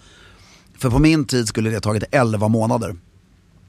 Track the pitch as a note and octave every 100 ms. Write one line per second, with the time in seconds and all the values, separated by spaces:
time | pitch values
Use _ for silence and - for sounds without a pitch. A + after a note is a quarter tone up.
0 | - - - - - - _ - C3 A2+
1 | D#3 D#3+ A#2 B2 A2 A#2 A2 A2 G#2 G#2+
2 | - D3 A#2 G#2+ G#2+ A2+ A2 B2 G2+ E2+
3 | - _ _ _ _ _